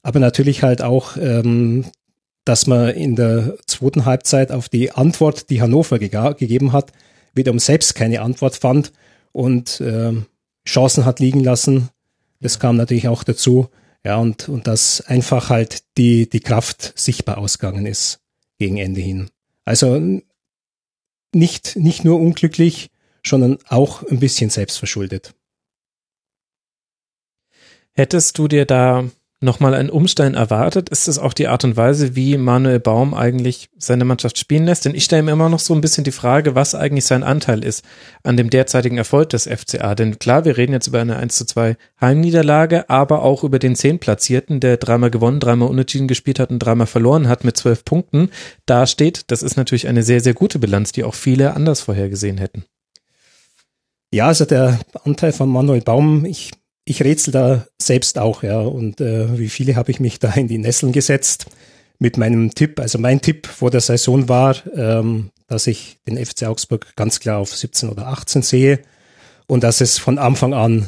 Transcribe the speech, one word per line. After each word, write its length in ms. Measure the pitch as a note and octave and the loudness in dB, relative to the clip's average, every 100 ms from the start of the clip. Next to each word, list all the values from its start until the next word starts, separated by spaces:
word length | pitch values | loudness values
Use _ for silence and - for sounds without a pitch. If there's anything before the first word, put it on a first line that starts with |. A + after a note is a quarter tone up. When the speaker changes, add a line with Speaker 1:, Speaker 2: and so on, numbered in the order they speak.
Speaker 1:
aber 180 | - C#3+ | -4 0
natürlich 420 | B2 A#2+ C#3 C3+ | 2 2 0 2
halt 180 | C3 A#2+ | 0 0
auch, 360 | B2 C3 - - | 0 -2 -2 -6
ähm, 720 | C#3+ A#2 A#2 A#2+ A#2 A#2+ - - _ _ _ _ | -2 0 0 0 0 -2 -4 -12 _ _ _ _
dass 240 | - A#2 - | -2 0 2
man 220 | B2 A#2+ | 2 2
in 260 | B2 D3+ A#2 | 0 -2 0
der 400 | A#2 A2+ A2+ G3+ - | 0 0 -2 -6 -10
zweiten 380 | - C3 D3 | -4 -2 0
Halbzeit 480 | A#2+ C3 - C#3 C3 | 0 0 0 0 0
auf 160 | B2+ - | -2 -4
die 240 | A#2 B2+ | -2 -2
Antwort, 580 | - D3 E3 D#3 D#3 - | 0 0 2 0 0 -4
die 100 | B2+ | 0
Hannover 380 | A#2 C3+ E3 A#2+ | 2 2 2 -2
gega-, 360 | G2+ G#2 B2 | -2 -2 -2
gegeben 380 | C#3+ A#2 B2 C#3 | -2 -2 0 2
hat, 200 | C#3 - _ _ _ _ | 0 -2 _ _ _ _
wiederum 240 | - C3 A#2 | -2 0 0
selbst 380 | - D#3 - - | 2 2 0 -2
keine 240 | A2+ A#2 | -2 -2
Antwort 340 | A2 B2+ C3+ | -4 -2 -4
fand 380 | - B2+ C#3+ C#3+ _ _ _ _ | -2 0 2 0 _ _ _ _
und, 500 | - B2+ B2 A#2+ - | -4 -2 -2 -2 -8
ähm, 420 | B2+ A2+ A2+ A#2 G#2+ _ _ _ | -6 -4 -2 -4 -8 _ _ _
Chancen 400 | - - C3 - | -4 0 2 2
hat 140 | B2+ B2+ | 0 2
liegen 240 | C3 C3+ | 0 2
lassen. 460 | B2+ B2 - C3+ B2 _ _ _ _ _ | 2 0 2 0 0 _ _ _ _ _
Das 200 | B2 - | -8 -2
kam 160 | B2+ A#2+ | 0 2
natürlich 320 | A#2+ A#2+ A#2+ | 2 0 -2
auch 160 | A#2 | -2
dazu. 440 | - - - B2 B2 _ _ _ | -4 -2 2 2 2 _ _ _
Ja, 140 | G#2 G#2 | -4 -2
und, 300 | A#2 G#2+ - | -2 -4 -8
und 200 | B2+ A#2 | -8 -4
dass 320 | A2 - - | -2 0 -2
einfach 500 | - B2+ A#2+ B2+ - | -2 -2 2 0 2
halt 320 | A#2+ A2+ - - - | 0 0 -6 -8 0
die, 320 | A#2+ A#2 A#2 | 4 4 2
die 80 | A2+ | -2
Kraft 540 | - A2+ - - - | -2 -2 -2 -8 -12
sichtbar 440 | - - A#2+ - G#2 | -6 -4 -4 -6 -6
ausgegangen 480 | G2+ - G2 G2 G#2 | -6 -6 -6 -6 -6
ist 340 | G2+ - - _ _ _ - | -6 -8 -8 _ _ _ -6
gegen 200 | G2 G2+ | -4 -4
Ende 240 | F#2+ F#2+ | -4 -6
hin. 300 | F2+ F#2+ F#2+ _ _ _ | -6 -6 -10 _ _ _
Also 320 | - A#2 C3 C3+ | -4 0 2 2
n-, 260 | E3+ F#3+ - _ _ _ _ _ _ _ _ _ _ | 0 -4 -6 _ _ _ _ _ _ _ _ _ _
nicht, 400 | E3+ F3 - - | 2 2 0 -10
nicht 300 | - D#3+ - | -2 0 2
nur 160 | E3 E3+ | 2 2
unglücklich, 720 | E3 D#3+ E3 - E3 - - _ _ _ - | 2 0 -2 2 0 0 -8 _ _ _ -2
sondern 320 | C3+ B2+ C#3 - | 2 2 0 -2
auch 380 | B2 C#3 - | 0 0 -2
ein 160 | - B2+ | -4 0
bisschen 280 | C3+ - G#2+ | 0 0 -2
selbstverschuldet. 840 | G#2+ G2+ - G#2 - F#2+ G2 - _ _ _ _ _ _ _ _ _ _ _ _ _ _ _ _ _ _ _ _ _ _ _ _ _ _ | -2 -6 -6 -8 -8 -8 -10 -14 _ _ _ _ _ _ _ _ _ _ _ _ _ _ _ _ _ _ _ _ _ _ _ _ _ _
Speaker 2:
Hättest 460 | - C3+ F3 - - | -2 0 0 -2 0
du 80 | D3+ | 0
dir 180 | D3 | 2
da 400 | C3+ B2+ B2+ B2 B2+ - _ _ | 2 4 4 2 -2 -10 _ _
nochmal 340 | C3 A#2+ C#3 | -2 2 2
einen 160 | C3 C3+ | 2 0
Umstellen 440 | D3+ F3+ - C#3 | 0 2 2 0
erwartet? 540 | B2+ A2+ A2 D3+ G3 F3+ | 0 0 0 0 -2 -2
Ist 200 | D3 - | -4 -4
das 100 | C#3+ | -2
auch 140 | C#3 | -4
die 140 | - C#3 | -2 -2
Art 180 | B2 | 0
und 120 | C3 A2+ | 0 2
Weise, 400 | A#2+ C#3+ C#3 B2+ | 2 2 0 0
wie 200 | C3 C#3+ | 0 0
Manuel 440 | B2+ B2 C3 B2 | 2 2 2 2
Baum 320 | A2+ A2 C#3 | 2 2 2
eigentlich 540 | - A#2+ B2+ B2 B2 - _ | 0 -2 0 -2 -4 -10 _
seine 260 | - B2 | -2 0
Mannschaft 340 | B2 B2 A#2 - | 0 0 -2 -6
spielen 260 | - D3+ | -2 0
lässt? 200 | E3 F3 | 2 0
Denn 100 | - | -2
ich 100 | D#3 | -2
stelle 180 | - D#3+ | 0 2
mir 100 | D#3 | 2
immer 160 | D3+ D#3+ | 2 2
noch 120 | E3 | 2
so 140 | - | 0
ein 60 | D#3+ | 0
bisschen 240 | D3+ - | 0 0
die 80 | C#3 | -2
Frage, 420 | - B2 C#3 D3+ | -4 0 2 2
was 200 | C3 C#3+ | 0 0
eigentlich 300 | D3+ D3 C#3 | -2 -2 -2
sein 180 | - B2+ | 0 0
Anteil 400 | C3 D3 - A2 | 0 -2 0 -2
ist 220 | - - - - - - | -2 -8 -10 -20 -20 -10
an 140 | - B2 | -2 0
dem 140 | A2+ | 2
derzeitigen 480 | C3 C3 C3 B2 A#2+ | 2 2 0 0 -2
Erfolg 320 | A2 C#3+ D#3 | 0 0 2
des 160 | A#2 - | -2 -4
F 180 | A#2 | -8
C 140 | - - | -8 -6
A. 160 | G#2+ | -4
Denn 240 | G#2 A2 G#2+ | -2 -2 -2
klar, 260 | - C3+ | 0 2
wir 120 | D#3+ A#2+ | 2 2
reden 160 | B2 | 0
jetzt 140 | C3 B2 | 0 -2
über 140 | B2 | -2
eine 160 | A#2 A2+ | -2 -4
eins 200 | A#2+ - | -4 -6
zu 80 | |
zwei 320 | A#2+ - A#2 A#2 _ _ | -4 -2 0 -2 _ _
Heimniederlage, 880 | B2 D3 E3+ E3 D3+ D3+ D#3+ E3 - | 2 4 4 2 4 4 4 0 0
aber 320 | C3 C#3 D3+ | 0 2 2
auch 220 | C3+ C3+ | 2 0
über 140 | D3 C3 | 0 0
den 180 | C3 B2 | 0 0
zehn 220 | C3+ E3+ | 0 0
Platzierten, 640 | - G#2 - B2+ - C#3+ | 0 -2 0 -2 -2 -2
der 180 | B2+ A#2+ | 2 0
dreimal 320 | A#2 A#2 A#2+ | 0 2 2
gewonnen, 300 | A#2+ A2+ C#3+ | 2 0 0
dreimal 280 | A#2+ A#2+ B2 | 2 2 2
unentschieden 400 | C3 B2+ C3+ C3+ | 0 -2 -2 -2
gespielt 300 | B2+ - C3 | -2 -2 -2
hat 120 | B2+ | -2
und 80 | B2 | -2
dreimal 280 | A2+ A#2 A2+ | 0 2 2
verloren 420 | A#2+ A#2 D#3 C3 | 2 4 4 4
hat 160 | A#2+ | 2
mit 120 | B2 - | 0 0
zwölf 280 | B2 A#2 | 0 0
Punkten 460 | - D#3 - C#3+ F#3 - - - | 0 -2 0 0 0 -2 -20 -8
dasteht. 600 | - B2 C3 - D3+ - - | 0 2 2 2 0 0 -4
Das 140 | A#2+ | -4
ist 140 | C#3 - | -2 -4
natürlich 300 | B2+ B2 B2+ | -2 -2 0
eine 160 | A#2+ | 0
sehr, 180 | A2+ A#2+ | 2 2
sehr 140 | B2 | 2
gute 240 | A#2 F#3+ D3+ | 2 0 0
Bilanz, 340 | A2+ G2+ G#2+ | 0 0 -2
die 120 | - | -4
auch 100 | A#2 | -6
viele 400 | - - C3 C#3 | -4 0 2 2
anders 260 | C#3+ D#3 C#3+ | 2 0 0
vorhergesehen 580 | - G2+ G2 G2 G2+ F#2+ | -2 -4 -4 -4 -6 -4
hätten. 260 | F#2+ G#2 - _ _ _ _ _ _ _ _ _ _ _ _ _ _ | -8 -10 -18 _ _ _ _ _ _ _ _ _ _ _ _ _ _
Speaker 1:
Ja, 160 | G#2 B2 | 0 2
also 160 | E3 | 2
der 360 | D3+ C3 C3 A#2+ - - | 2 4 4 2 -2 -8
Anteil 280 | D3 D3 E3 | -4 -2 -2
von 160 | - C3+ | 0 0
Manuel 340 | B2+ C#3+ B2 | 2 2 2
Baum, 420 | A2+ A#2+ D3+ D3+ | 2 2 4 2
ich, 280 | E3 E3+ - - _ _ - | 0 -6 -14 -20 _ _ -6
ich 140 | C3+ | 2
rätsel 300 | C3+ D3+ - | 2 2 0
da 340 | C3 B2+ C3 - - | 2 2 2 -2 -6
selbst 340 | - B2 - - | 0 0 0 -2
auch, 280 | A2+ G#2 | -2 -2
ja, 160 | G#2 A2 | -2 -2
und, 400 | A2 C3+ A2 G#2 | -2 -4 -6 -4
äh, 380 | B2+ A2+ A2+ A#2+ | -4 -2 -2 -2
wie 100 | A2 | -4
viele 260 | - C3 | -4 0
habe 160 | A#2+ A#2 | 0 0
ich 80 | B2 | -2
mich 220 | B2 - | -2 -2
da 120 | A2+ | -2
in 140 | C3+ B2 | 0 0
die 120 | A2+ | -2
Nesseln 340 | A2 A#2+ C3+ | -2 0 0
gesetzt 540 | B2 C3 C#3 - - - - _ _ _ - | 0 2 0 0 -4 -8 -20 _ _ _ -4
mit 180 | A#2+ B2 | -2 0
meinem 380 | A2+ A#2 A2+ | 0 2 0
Tipp. 240 | - D3+ D3+ | 0 -2 -2
Also 200 | A#2 A#2 | -6 -2
mein 220 | A#2+ C#3 | 2 2
Tipp 280 | - D#3 - | 2 -2 -6
vor 240 | - B2 | -4 0
der 80 | B2 | 0
Saison 480 | - A#2+ - C3+ B2 | 0 0 2 2 2
war, 280 | B2 C3+ C3+ F#3 | 4 4 0 -4
ähm, 580 | F#3+ A2 A2+ A2+ A2 G2+ _ - | -6 -2 0 0 -4 -6 _ -10
dass 180 | A2+ - | -6 -4
ich 320 | A2+ - - - | -4 -8 -18 -10
den 100 | A2+ | -8
F 200 | A2+ - | -8 -8
C 100 | A2+ | -8
Augsburg 480 | A2+ - A2+ - | -6 -6 -6 -6
ganz 240 | - G#2+ - | -6 -4 -4
klar 200 | A2+ G#2 | -4 -4
auf 180 | G2+ - | -4 -8
siebzehn 320 | A#2+ - A2+ | -8 -6 -6
oder 180 | G#2 A#2+ | -8 -10
achtzehn 360 | C3+ - C#3+ | -10 -4 -2
sehe 360 | B2 B2+ C3+ C#3 - _ _ _ _ _ - | 0 4 4 2 -2 _ _ _ _ _ -4
und 160 | B2+ | 0
dass 160 | A#2 A2+ | 2 2
es 180 | A#2+ - | 0 0
von 200 | - C#3 | -2 0
Anfang 360 | B2+ C3+ C3 | 0 0 0
an 320 | C3+ A2+ A2+ | 0 2 2